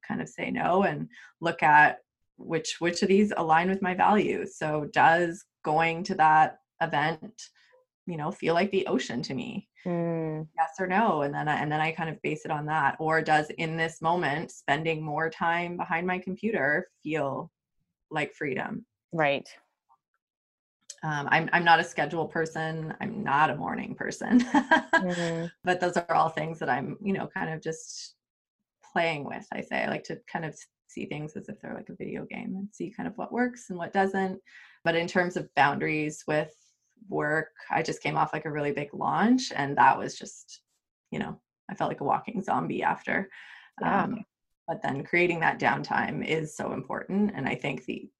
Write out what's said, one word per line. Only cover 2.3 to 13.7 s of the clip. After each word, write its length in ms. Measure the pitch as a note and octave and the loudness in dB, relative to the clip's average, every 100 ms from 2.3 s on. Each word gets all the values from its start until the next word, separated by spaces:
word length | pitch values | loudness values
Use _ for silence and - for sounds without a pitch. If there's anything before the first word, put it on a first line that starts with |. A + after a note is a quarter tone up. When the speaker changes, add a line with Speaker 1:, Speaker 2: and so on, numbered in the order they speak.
| - | -16
Speaker 1:
which, 400 | - D#3+ - - | -4 -4 -4 -2
which 220 | E3+ E3+ | -2 2
of 60 | F#3 | 4
these 240 | G3 G#3+ - | 4 4 2
align 320 | E3 D#3+ F3 | 4 4 4
with 100 | F#3+ | 0
my 120 | F#3 | 0
values. 640 | F#3 F3+ G#3 - G2+ - - | 4 6 6 4 0 -4 -4
So 300 | D#3 D3+ D3 | -2 -2 -2
does 520 | - C#3 E3 F3 F3 - _ | 4 6 6 2 -4 -14 _
going 380 | - D#3 E3 E3 | 0 2 2 0
to 100 | G3 E3 | -2 4
that 420 | D#3 D#3 D#3 - _ - | 6 8 6 2 _ -6
event, 600 | E3 D#3+ D3+ D#3+ - - - _ _ _ _ _ - | -2 0 0 -2 -10 -18 -20 _ _ _ _ _ -10
you 100 | E3 | -6
know, 140 | D3 | -4
feel 240 | G3+ D#3+ | -2 2
like 160 | E3+ G3 | 2 2
the 160 | G3 - | 2 0
ocean 360 | G#3+ - A#2+ | 0 -2 -6
to 120 | - | -6
me? 340 | E3 - - - _ F#3 | -6 -6 -8 -12 _ -4
Speaker 2:
Mm. 600 | E3+ E3+ E3 D#3+ D#3 D#3 - | -2 -2 -2 -4 -6 -6 -2
Speaker 1:
Yes 120 | D#3+ - | -2 -2
or 60 | F#3 | 0
no? 360 | F#3 A3+ D#3 | 2 2 2
And 100 | C#3+ | 0
then 140 | D3 D3 | -2 -2
I, 80 | D3 | 0
and 140 | D3 | 0
then 100 | D3+ | 0
I 120 | D#3 | 0
kind 180 | E3 E3 | -2 -6
of 100 | D#3 | -4
base 220 | - D3+ | -6 -6
it 60 | - | -4
on 160 | D3+ D3+ | -4 -2
that. 300 | D#3 C#3 - | 2 2 0
Or 240 | D#3+ D#3+ | 2 2
does, 280 | D#3 D3+ D3+ - | 4 2 2 -4
in 180 | E3 | -4